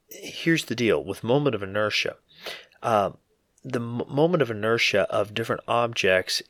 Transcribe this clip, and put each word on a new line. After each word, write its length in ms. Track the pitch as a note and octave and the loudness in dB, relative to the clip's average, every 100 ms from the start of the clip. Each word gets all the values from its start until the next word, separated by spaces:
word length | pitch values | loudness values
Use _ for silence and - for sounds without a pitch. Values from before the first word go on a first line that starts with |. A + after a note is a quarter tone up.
| _ | _
here's 560 | - - - E3 D#3 - | -18 -16 -4 0 0 0
the 100 | A#2 | 0
deal 260 | A2+ D2+ | 2 2
with 220 | D#2 G2 | 0 -6
moment 320 | A2 C#3 C#3+ G#2+ | 2 2 2 -2
of 80 | |
inertia. 540 | G2 G#2 G#2+ - - - _ - - - - - | -4 -2 0 0 -4 -8 _ -18 -16 -16 -20 -6
Uh, 280 | A#2+ G#2+ F#2+ - _ _ _ _ | 0 2 2 -4 _ _ _ _
the 160 | C3+ B2 | -6 -6
m-, 240 | A#2 A#2+ - | -4 -6 -2
moment 320 | C#3 E3 F3 | 2 2 4
of 100 | A#2+ | 0
inertia 500 | G#2+ A2 A#2 - G2+ - | 0 0 2 2 2 2
of 240 | G#2+ G#2 | 0 -2
different 280 | G#2+ A2+ A#2 - | -4 -4 -4 0
objects 760 | A#2 A#2+ A#2 F#2+ F#2 - - | 0 0 0 4 4 2 -6